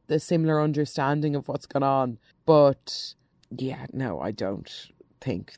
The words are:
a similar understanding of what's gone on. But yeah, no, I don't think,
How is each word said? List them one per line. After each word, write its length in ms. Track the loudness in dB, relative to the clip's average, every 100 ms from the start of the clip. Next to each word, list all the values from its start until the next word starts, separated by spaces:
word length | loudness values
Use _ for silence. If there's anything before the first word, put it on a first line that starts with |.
| -2
a 100 | -2
similar 400 | 0 0 2 2
understanding 760 | 2 0 -2 -2 0 0 0 -2
of 120 | -4
what's 200 | -8 -6
gone 160 | -2
on. 340 | 0 2 0 -4 _ _ 4
But 680 | 8 8 4 -6 -12 -12 -16 _ _ -16 -8
yeah, 300 | -8 -8 -10
no, 260 | -6 -4 -4
I 120 | -6
don't 380 | -4 -6 -6 -10 -18 -20 _ _ -12
think, 320 | -6 -6 -8